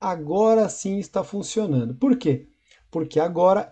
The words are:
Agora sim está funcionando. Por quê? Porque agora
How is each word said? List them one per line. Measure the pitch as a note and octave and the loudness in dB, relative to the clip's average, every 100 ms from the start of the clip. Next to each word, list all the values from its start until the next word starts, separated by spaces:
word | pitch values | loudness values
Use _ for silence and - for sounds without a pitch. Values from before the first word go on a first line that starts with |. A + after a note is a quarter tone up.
Agora | G3 E3+ D3+ F#3 A3 A3+ G3+ | -6 -4 -2 2 4 4 2
sim | - G3 G3 | -2 -6 -4
está | - F#3+ | -4 -6
funcionando. | F#3 G3+ - A3 G3+ C3 A#2 | -4 -8 -6 -4 -2 -2 -2
Por | B2+ C4 B3+ | 0 0 2
quê? | D3+ C3 - _ _ _ _ | 0 -2 -4 _ _ _ _
Porque | E3 D#3 D#3 | -6 -4 -2
agora | E3+ E3+ F3+ G3 - | 0 2 4 2 -2